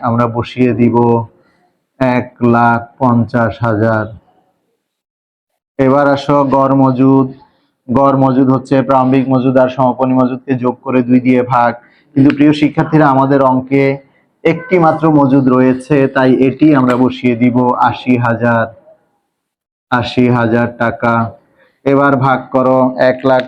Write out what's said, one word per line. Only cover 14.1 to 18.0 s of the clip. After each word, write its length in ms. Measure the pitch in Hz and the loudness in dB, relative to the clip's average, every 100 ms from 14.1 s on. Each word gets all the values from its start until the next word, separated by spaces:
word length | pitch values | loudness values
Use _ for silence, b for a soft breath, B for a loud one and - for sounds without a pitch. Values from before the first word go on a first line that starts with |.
| b b _ | b b _
একটি 320 | 165 170 - 180 | -4 -4 -2 0
মাত্র 240 | 160 156 160 | 0 2 2
মজুদ 340 | 147 139 139 127 | 2 2 2 2
রয়েছে, 500 | 127 131 127 - 143 135 | 2 2 0 -2 0 0
তাই 240 | 135 131 127 | 0 0 2
এটি 260 | 135 135 156 139 | 0 2 2 2
আমরা 200 | 127 123 | 0 0
বসিয়ে 400 | 127 - 127 120 | -2 0 -4 0
দিব 220 | 123 127 123 123 | 0 0 -2 0
আশি 340 | 123 - | -2 -2